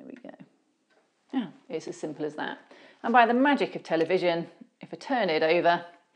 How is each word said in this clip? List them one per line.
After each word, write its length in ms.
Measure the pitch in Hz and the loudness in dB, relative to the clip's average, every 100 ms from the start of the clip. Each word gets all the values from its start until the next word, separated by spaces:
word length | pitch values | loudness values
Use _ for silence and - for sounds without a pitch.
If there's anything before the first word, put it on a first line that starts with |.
| 67 | -18
we 80 | - | -20
go. 140 | - - - _ _ _ _ _ _ _ _ | -20 -20 -20 _ _ _ _ _ _ _ _
Yeah, 140 | 262 196 - - | -6 -6 -10 -10
it's 200 | 160 170 | -10 -10
as 80 | 165 | -10
simple 280 | 156 147 | -10 -6
as 100 | 151 - | -8 -6
that. 220 | 180 - - - - _ | -10 -10 -18 -20 -20 _
And 100 | - | 2
by 140 | 247 226 | 4 6
the 80 | |
magic 400 | 240 285 277 180 | 4 2 2 -2
of 80 | 151 | -6
television, 640 | - 160 160 185 175 170 165 - - _ | -2 0 2 2 0 -2 -4 -14 -20 _
if 100 | 147 | -16
I 40 | 165 | -12
turn 320 | - 254 190 | -4 -2 0
it 140 | 156 | 2
over, 420 | 160 170 165 170 - - _ | 2 4 4 2 -2 -20 _